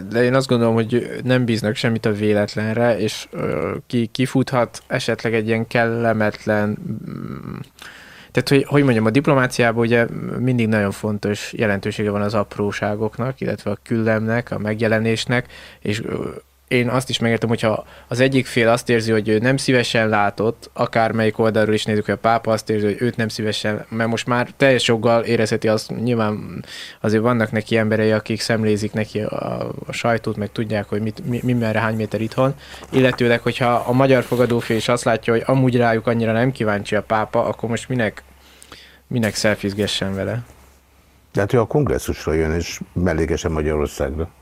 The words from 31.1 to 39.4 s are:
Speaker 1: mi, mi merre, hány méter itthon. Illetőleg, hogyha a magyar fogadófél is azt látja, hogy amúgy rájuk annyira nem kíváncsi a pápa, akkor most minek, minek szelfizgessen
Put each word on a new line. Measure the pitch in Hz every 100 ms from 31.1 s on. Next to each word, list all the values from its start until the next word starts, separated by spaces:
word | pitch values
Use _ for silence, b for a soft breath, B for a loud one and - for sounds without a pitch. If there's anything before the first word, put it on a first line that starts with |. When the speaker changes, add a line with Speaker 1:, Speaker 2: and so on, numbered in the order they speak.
| 107 135
Speaker 1:
mi, | 120
mi | 123
merre, | 123 113 110
hány | 110 113
méter | 107 107
itthon. | 113 - 131 139 B B B
Illetőleg, | 135 127 120 120 117
hogyha | - 117 123
a | 120 113
magyar | 123 135 127
fogadófél | 117 120 123 120 - 113
is | -
azt | 123
látja, | - 113 -
hogy | 117 -
amúgy | 131 131 120
rájuk | 117 113 110
annyira | 117 113
nem | 113 127
kíváncsi | 131 107 101 101 107
a |
pápa, | - 110 107 117 110
akkor | 107 113
most | 117 -
minek, | 127 107 - - - B B B B B B B
minek | 127 110
szelfizgessen | -